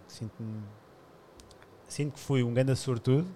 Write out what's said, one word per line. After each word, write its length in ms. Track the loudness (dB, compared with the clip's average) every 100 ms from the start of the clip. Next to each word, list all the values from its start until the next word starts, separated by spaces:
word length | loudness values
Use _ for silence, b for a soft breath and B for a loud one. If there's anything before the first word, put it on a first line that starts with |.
| -14
Sinto-me, 560 | -10 -10 -8 -8 -8 -12 -16 -20 -20 -20 -20 -20 -20 -20 -20 -20 -20 -12
sinto 240 | -6 -6
que 60 | -6
fui 240 | 0 2
um 100 | 4
ganda 220 | 2 2 2
sortudo, 500 | 0 0 4 4 4